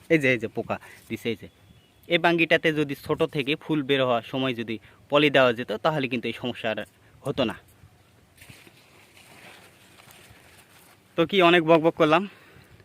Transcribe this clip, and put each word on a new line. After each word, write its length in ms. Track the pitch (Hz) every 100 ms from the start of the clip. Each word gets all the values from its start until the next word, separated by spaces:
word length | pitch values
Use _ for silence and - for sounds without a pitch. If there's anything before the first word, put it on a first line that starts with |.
| -
এই 100 | 165
যে, 80 | 131
এই 60 | 123
যে 40 | 107
পোকা 280 | 117 110 101 - - -
দিছে, 200 | 113 120
এই 80 | 107
যে 60 | 92 _ _ _ _ _ -
এই 100 | 170
বাঙ্গিটাতে 520 | 170 170 165 160 165
যদি 220 | 151 147 139 -
ছোট 140 | 151
থেকে 320 | 160 151 131 151
ফুল 240 | - 156
বের 180 | 135 139
হওয়ার 220 | 127 120 107
সময় 220 | 131 131
যদি 220 | 117 110 110 - _ _
পলি 200 | 147 151
দেওয়া 220 | 139 127
যেত, 180 | 117 123
তাহলে 340 | 220 160 156 131
কিন্তু 180 | 123 110
এই 80 | 113
সমস্যা 280 | 123 113 113
আর 80 | 107 104 _ _ _
হতো 220 | - 135
না। 120 | 117 95 _ _ - _ _ _ _ _ - - - _ _ _ _ _ - - - - - _ _ - - - - - - - _ _ _ _ _ -
তো 60 | 160
কি 120 | 196
অনেক 200 | 170 175
বকবক 320 | 160 165 160 -
করলাম, 280 | 160 160 202 - - - - -